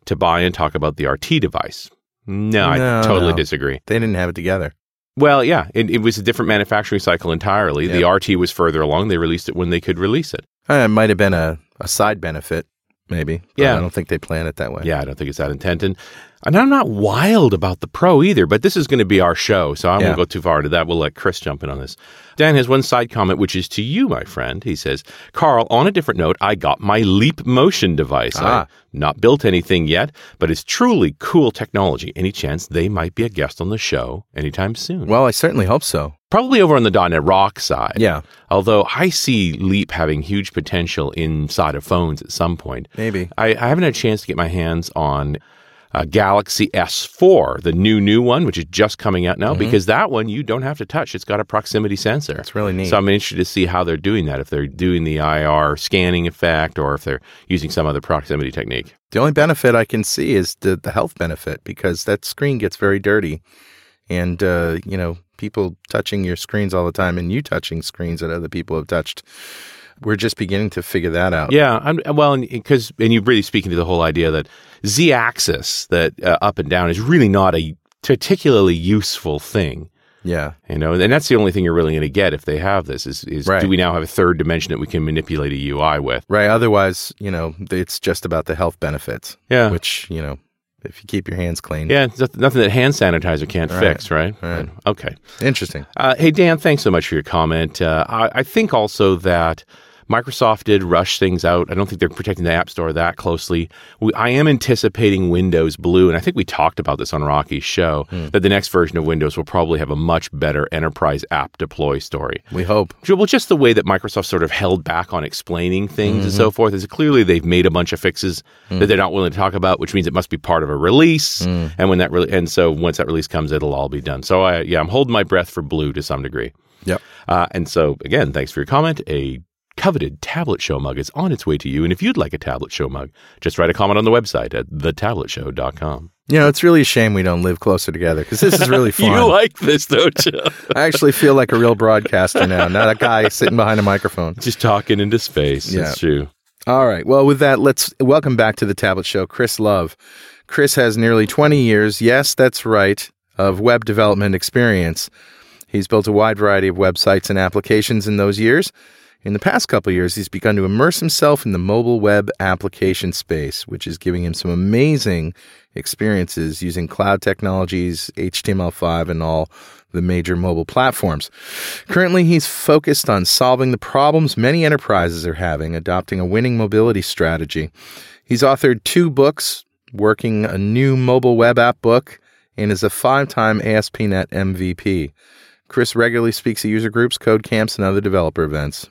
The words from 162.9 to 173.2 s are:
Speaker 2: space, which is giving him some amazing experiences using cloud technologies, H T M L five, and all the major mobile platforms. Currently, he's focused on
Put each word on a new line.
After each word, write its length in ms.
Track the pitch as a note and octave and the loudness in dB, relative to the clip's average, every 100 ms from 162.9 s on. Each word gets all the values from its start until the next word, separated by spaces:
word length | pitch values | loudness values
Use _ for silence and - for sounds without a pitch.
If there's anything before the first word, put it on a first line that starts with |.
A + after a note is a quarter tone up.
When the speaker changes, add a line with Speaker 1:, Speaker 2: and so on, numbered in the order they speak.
| F2+ F2+ | -2 -4
Speaker 2:
space, 560 | - - D#2+ C#2+ - - | -6 -6 -6 -6 -10 -12
which 180 | F#2 - | -12 -12
is 100 | E2 | -8
giving 280 | F#2 F2 | -4 -4
him 100 | F2 | -4
some 160 | E2 F2+ | -4 -4
amazing 840 | F2 F#2+ A2+ D3 D3 A2 F2 D#2+ - - - _ - | -2 0 2 2 0 0 -2 -4 -10 -20 -20 _ -12
experiences 800 | - - G#2+ G2 F2 - D#2+ D#2 | -10 -4 -2 0 -2 -4 -6 -6
using 240 | F2+ F2 E2 | -6 -6 -6
cloud 320 | - G2 G2 | -2 0 0
technologies, 880 | G2+ G2 G2+ F#2+ F2+ F2+ F2 E2 - - | 0 -2 -2 -2 -2 -4 -4 -6 -10 -6
H 260 | F#2 - | -6 -4
T 100 | - | -4
M 80 | F#2+ | -2
L 100 | F2 | -2
five, 380 | - E2+ E2+ E2 | -2 -2 -2 -2
and 140 | E2 | -4
all 280 | D#2+ D#2+ D#2+ - - - _ | -2 -2 -4 -10 -20 -20 _
the 100 | F2+ | -4
major 340 | F2+ F2+ E2+ F2 | -2 -2 -2 -2
mobile 280 | F2+ E2 | -2 -2
platforms. 640 | E2 - C3 - F#2 D2+ - - - - - - - | -2 0 0 0 -2 -4 -8 -16 -16 -14 -12 -12 -2
Currently, 360 | F3 F3+ F3+ | 0 2 4
he's 220 | E3+ E3+ - | 4 4 0
focused 640 | - - D3+ D3+ D3 - | -4 2 4 4 0 2
on 140 | G2+ | 0